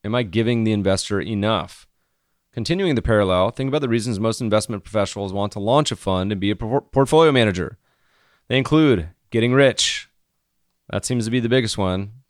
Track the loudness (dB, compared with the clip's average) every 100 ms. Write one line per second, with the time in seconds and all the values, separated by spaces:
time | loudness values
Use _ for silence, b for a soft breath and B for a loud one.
0 | -2 -4 -2 0 0 0 0 0 0 -2
1 | -2 -4 -2 -2 -2 -2 -6 -16 _ _
2 | _ _ _ _ _ -10 -4 -2 0 0
3 | 2 2 4 2 0 -2 -4 -2 0 -2
4 | -2 -2 -2 -2 0 0 0 -10 -4 -4
5 | -2 -4 -6 -4 -6 -4 0 2 0 -4
6 | -2 -2 -2 -2 -2 -4 -2 -4 0 0
7 | 4 4 4 4 2 0 -6 -10 _ _
8 | _ _ _ _ _ -2 2 2 4 2
9 | -2 _ _ 0 2 4 4 2 -4 -4
10 | -12 _ _ _ _ _ _ _ -8 -8
11 | -4 -4 0 -2 2 0 0 -2 -2 -2
12 | -6 -14